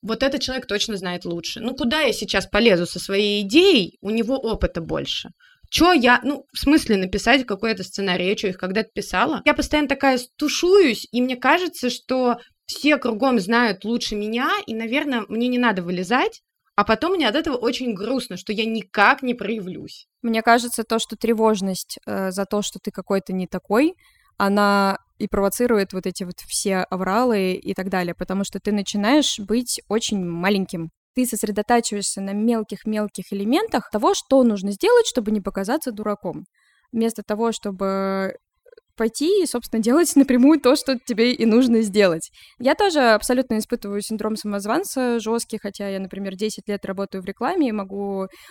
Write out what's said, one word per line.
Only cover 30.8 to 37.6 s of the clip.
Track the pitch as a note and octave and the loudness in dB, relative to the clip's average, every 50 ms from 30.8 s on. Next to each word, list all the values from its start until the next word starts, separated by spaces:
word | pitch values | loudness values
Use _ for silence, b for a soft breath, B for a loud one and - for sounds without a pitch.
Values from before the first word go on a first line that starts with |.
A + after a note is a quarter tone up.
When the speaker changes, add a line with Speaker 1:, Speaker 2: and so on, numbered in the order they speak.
| E3 E3 _ _ _ _ _ | -8 -8 _ _ _ _ _
Speaker 2:
Ты | - B3+ | -2 -2
сосредотачиваешься | A#3+ - G#3+ - G#3+ G#3 - - - A#3+ A#3 A#3 - A3 G3+ G3 - - - | -2 -2 -4 -4 -4 -2 -4 0 2 2 2 2 0 -6 -4 -6 -6 -6 -6
на | G3 G3 G3 | -6 -6 -4
мелких-мелких | G#3 G#3+ A#3 A#3 A3+ G#3+ _ G#3 F#3+ - G#3+ G#3+ G#3+ G#3+ G#3 _ - F#3+ - - | 0 0 0 0 0 -2 _ -10 -10 -6 -6 -4 -4 -4 -6 _ -12 -10 -8 -6
элементах | G3 G3+ G#3+ B3+ E4+ A4 A4+ - C4+ - - | -4 -2 0 2 2 0 0 -2 -4 -4 -2
того, | - G#3+ A3 F4 G4+ | -4 0 2 2 0
что | - - _ C4+ C4+ C4 | 0 0 _ 4 6 6
нужно | A#3+ G#3+ G3+ F#3 G3+ | 6 4 2 -2 -6
сделать, | G3+ G3 - G4 A#4+ A#4+ A4+ - | -4 0 2 4 4 4 4 2
чтобы | - - G#3+ G3+ | -2 -2 -2 0
не | G#3+ G#3 | -2 -2
показаться | F3+ - - - G3 G3 B3+ D#4+ - - | -4 -4 -6 -6 -4 -2 -2 -2 -2 -6
дураком. | A3 G3+ G#3+ G#3 G#3 - _ F#3 D3+ D3 F3+ _ _ _ _ _ _ _ _ _ | -8 -6 -4 -6 -6 -4 _ -8 -8 -8 -12 _ _ _ _ _ _ _ _ _
Вместо | - A3+ A3+ A3+ A3 - G#3 | -2 0 0 0 -2 -4 -6
того, | - G#3+ G#3 A#3 A#3 | -6 -4 -2 0 -2
чтобы | A3 - | -2 -2